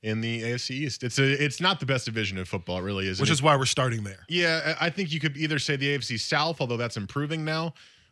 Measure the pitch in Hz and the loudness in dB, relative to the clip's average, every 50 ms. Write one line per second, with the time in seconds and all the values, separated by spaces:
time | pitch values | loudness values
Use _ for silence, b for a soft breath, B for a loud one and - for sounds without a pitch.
0 | - 110 110 110 113 113 117 117 113 117 120 123 - - 131 131 151 143 - - | -2 -2 -2 -2 0 -2 -2 -2 -2 -2 -2 -2 -4 -4 -4 -4 -4 -4 -4 -4
1 | - 123 - - 135 135 135 139 147 151 135 - 170 185 196 156 - 123 135 127 | -4 -2 2 4 4 4 4 4 2 0 0 2 2 2 2 2 0 0 0 0
2 | - - 110 113 107 95 95 95 92 87 - 98 85 - 90 92 90 98 101 95 | 0 -2 -2 -2 -2 -2 -2 -4 -6 -4 -4 -6 -4 -2 -4 -2 -2 -2 -2 0
3 | 98 98 95 92 135 135 160 143 127 156 147 139 135 127 - - 127 127 117 113 | 0 -2 0 0 2 2 2 4 6 6 6 6 4 2 2 2 2 2 0 -2
4 | 104 101 98 - - - 165 175 175 170 165 160 147 156 160 - 156 170 - - | -4 -6 -10 -12 -12 -4 0 2 2 4 2 2 0 0 0 0 0 -2 0 -2
5 | 202 160 151 160 147 156 139 139 156 151 156 143 - - 147 139 135 143 143 139 | -4 -2 -2 0 0 -2 0 0 -2 0 0 0 0 0 0 0 2 0 0 0
6 | 120 - 123 110 - - 151 147 151 165 165 - 143 120 120 113 120 117 - 113 | -2 -4 -4 -4 -2 0 0 0 2 0 0 -2 -2 -2 0 -2 -2 -4 -4 -6
7 | 101 95 - 139 147 147 160 160 156 156 156 160 165 165 151 B B B B B | -8 -4 -4 -4 -2 -2 -2 -4 -2 -2 -2 -2 -2 -4 -6 B B B B B
8 | B B | B B